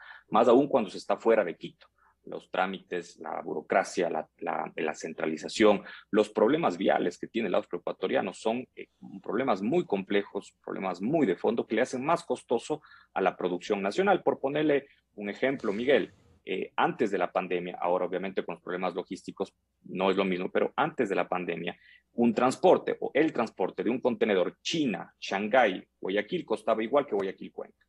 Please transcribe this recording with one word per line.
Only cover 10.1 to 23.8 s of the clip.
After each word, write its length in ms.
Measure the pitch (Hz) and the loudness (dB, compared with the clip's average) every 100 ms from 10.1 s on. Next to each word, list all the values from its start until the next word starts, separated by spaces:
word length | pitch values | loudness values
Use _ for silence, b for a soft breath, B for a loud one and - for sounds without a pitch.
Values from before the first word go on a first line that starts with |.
| 101 - 101 - _ | -2 -2 -8 -10 _
problemas 380 | - 92 95 90 | -10 -6 -6 -4
muy 260 | 107 165 117 | -2 2 2
de 80 | |
fondo 320 | 85 107 120 117 | 2 0 0 0
que 100 | 110 | 0
le 40 | |
hacen 240 | 131 123 | 0 -2
más 180 | 143 170 | -2 -2
costoso 600 | - 123 - 117 - 151 B B B | -2 -6 -2 -4 -2 -8 B B B
a 80 | - | 0
la 160 | 95 - | 0 0
producción 420 | 90 90 - 101 | -2 -2 -2 -2
nacional. 420 | 98 101 196 180 | -2 0 2 2
Por 160 | - - | 2 -2
ponerle 500 | 135 147 156 139 - b _ | -2 0 2 0 -2 b _
un 160 | - 101 | -10 -8
ejemplo, 420 | 101 131 135 107 | -2 -2 0 -2
Miguel, 400 | 101 127 123 87 - _ _ | -2 2 2 2 -8 _ _
eh, 280 | - 92 - - | -8 -6 -4 0
antes 340 | 143 - 107 | 0 0 0
de 60 | 95 | 0
la 160 | 87 | 0
pandemia, 460 | 92 90 90 90 - | -2 -2 -4 -4 -4
ahora 240 | 87 90 | 0 0
obviamente 400 | 90 90 95 95 | 0 -4 -4 -6
con 120 | 92 85 | -6 -6
los 60 | |
problemas 320 | - 90 92 | -8 -4 -4
logísticos 600 | 90 - 92 - - 95 _ _ _ | -4 -8 -10 -10 -8 -8 _ _ _
no 260 | - 92 95 | -10 -2 2
es 60 | 95 | 2
lo 80 | 95 | 0
mismo, 240 | 90 92 | -2 -2
pero 240 | - - - | 0 0 0
antes 320 | 151 - 107 | -2 0 -2
de 60 | |
la 120 | 90 87 | 0 0
pandemia, 480 | 90 87 85 87 - b b b | -2 -4 -6 -6 -10 b b b
un 220 | - 120 | 2 2
transporte 640 | 110 123 - 185 143 - - | 4 0 4 6 6 2 -4
o 100 | - | -2
el 180 | 135 160 | 2 2
transporte 500 | - 113 - 90 - | 0 -4 -2 -4 -2